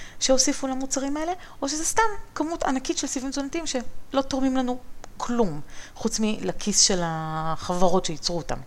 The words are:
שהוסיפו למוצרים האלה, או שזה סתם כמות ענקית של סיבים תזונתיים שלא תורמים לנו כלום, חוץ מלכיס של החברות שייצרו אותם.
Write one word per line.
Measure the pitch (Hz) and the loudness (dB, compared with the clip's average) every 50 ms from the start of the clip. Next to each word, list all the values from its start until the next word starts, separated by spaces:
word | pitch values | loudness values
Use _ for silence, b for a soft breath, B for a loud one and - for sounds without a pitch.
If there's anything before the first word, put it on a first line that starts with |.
| B B B B | B B B B
שהוסיפו | - - 262 254 - 294 269 - 277 | 4 4 6 6 6 4 2 0 -2
למוצרים | 262 262 262 269 269 - 269 269 277 294 | -2 -2 -2 -2 -2 -2 -2 -2 -2 -2
האלה, | 302 320 339 370 B B B B B | -2 -2 -2 -4 B B B B B
או | 277 277 | -4 -2
שזה | 302 311 330 | -2 -2 -2
סתם | - - 440 453 440 403 - - - - | 0 2 4 4 4 2 -2 -6 -8 -4
כמות | - 302 320 339 - | -4 -2 -2 -2 -2
ענקית | - - 262 262 - - 320 - | 0 0 0 0 0 -2 -4 -2
של | 302 | -2
סיבים | - - 262 247 277 | -4 -4 -4 -6 -4
תזונתיים | 262 277 277 269 - 339 320 | -4 -4 -4 -4 -4 -4 -4
שלא | - - 254 226 - - - - - - 269 | -2 -2 -2 -2 -2 -2 -4 -4 -2 0 0
תורמים | 269 - 285 262 269 262 262 | 0 0 0 2 2 2 2
לנו | 262 254 247 247 254 - - - - - - - | 2 2 0 -2 -4 -6 -8 -10 -10 -10 -12 -8
כלום, | - - - 240 233 226 170 143 151 - B B B B B B | -6 -4 0 2 4 4 2 2 -2 -6 B B B B B B
חוץ | - - 220 - - | -4 -4 -2 0 0
מלכיס | 220 208 - - - 190 - - - 208 190 - | 0 0 0 -2 -2 -2 -2 -2 0 0 4 4
של | - - 196 180 170 | 4 4 4 2 0
החברות | 165 160 160 160 156 160 160 160 160 156 - - - 180 175 190 175 185 185 - | 0 -2 -4 -4 -4 -4 -2 0 0 0 0 0 0 4 6 8 8 8 6 4
שייצרו | - 156 - - - 175 | 2 -4 -2 -2 -2 -2
אותם. | 165 - - 127 131 131 | -2 -2 -4 -6 -6 -6